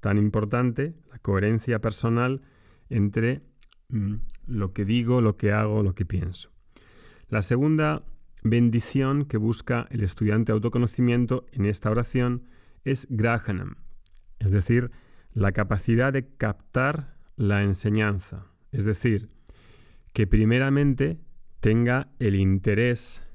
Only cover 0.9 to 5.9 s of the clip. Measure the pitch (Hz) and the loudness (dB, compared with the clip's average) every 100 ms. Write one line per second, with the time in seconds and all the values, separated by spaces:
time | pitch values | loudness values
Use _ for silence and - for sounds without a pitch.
0.9 | 165 _ 117 - 98 104 113 117 113 113 | -8 _ -10 -2 0 2 0 0 -2 -2
1.9 | 104 117 117 123 135 - _ _ _ - | -2 0 0 0 -4 -10 _ _ _ -6
2.9 | 120 104 107 117 139 - _ - _ _ | 0 0 2 -2 -2 -10 _ -20 _ _
3.9 | 113 101 107 - - - 117 95 95 101 | -4 -4 -4 -6 -8 -8 -4 -4 -4 0
4.9 | 117 117 123 110 - 104 104 107 107 101 | 0 2 2 2 2 0 0 0 0 0